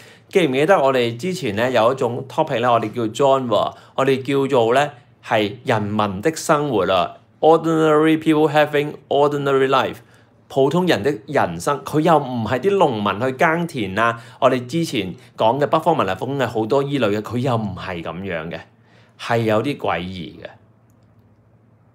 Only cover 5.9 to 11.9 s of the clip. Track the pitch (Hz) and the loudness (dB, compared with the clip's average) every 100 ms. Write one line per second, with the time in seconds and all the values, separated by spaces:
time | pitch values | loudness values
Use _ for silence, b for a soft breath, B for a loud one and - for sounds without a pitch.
5.9 | 107 107 92 160 160 - 151 147 110 90 | -2 -2 -2 -4 -4 0 0 0 0 2
6.9 | 92 85 - _ - 151 160 160 160 156 | 2 0 -6 _ 0 4 4 4 2 4
7.9 | 151 160 156 160 151 156 147 147 147 147 | 4 4 2 2 2 4 2 2 0 -2
8.9 | - - 139 143 143 139 135 135 135 104 | -6 -2 2 2 2 0 2 2 2 0
9.9 | 87 b b b b - - 135 165 180 | -4 b b b b -6 0 2 2 2
10.9 | 117 117 147 - 135 95 85 147 139 - | 0 0 -4 -2 -2 -2 -2 -4 -4 -2